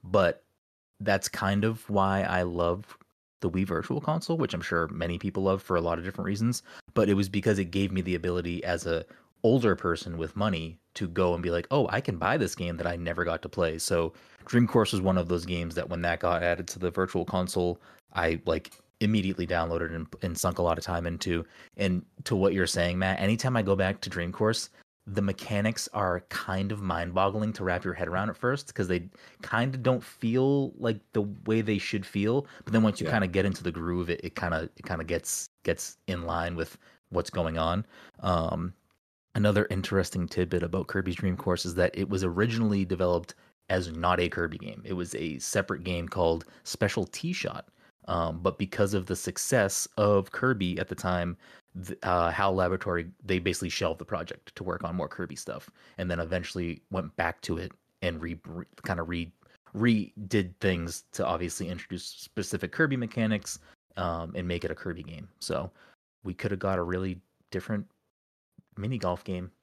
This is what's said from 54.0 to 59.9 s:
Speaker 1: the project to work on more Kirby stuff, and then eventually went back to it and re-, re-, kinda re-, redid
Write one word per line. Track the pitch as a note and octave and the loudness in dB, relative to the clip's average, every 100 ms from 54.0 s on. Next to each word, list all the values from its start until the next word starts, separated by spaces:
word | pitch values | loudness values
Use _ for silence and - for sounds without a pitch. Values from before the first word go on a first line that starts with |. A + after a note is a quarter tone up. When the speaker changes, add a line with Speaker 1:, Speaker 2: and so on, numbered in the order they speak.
Speaker 1:
the | E2+ | -6
project | F2 E2+ - - - | -6 -6 -12 -16 -10
to | |
work | F2+ F2 | -6 -4
on | E2 F2+ | -4 -4
more | D2+ | -4
Kirby | - F2 C#2 | -4 -8 -8
stuff, | - - - _ - - | -10 -12 -14 _ -20 -8
and | F2+ | -4
then | E2+ | -2
eventually | E2 F2+ E2 F#2 E2+ D#2 _ | -2 -2 -4 -4 -4 -6 _
went | F#2 D#2 - | -6 -6 -2
back | E2+ - | -2 -2
to | - E2+ | -4 -4
it | F2 - _ _ | -4 -12 _ _
and | F2+ E2 | -4 -4
re-, | E2 E2 - | -8 -8 -10
re-, | E2 - - - | -12 -14 -12 -4
kinda | F2 | -4
re-, | E2 E2+ E2+ _ _ _ _ | -2 -4 -6 _ _ _ _
redid | G2+ A#2+ | 2 4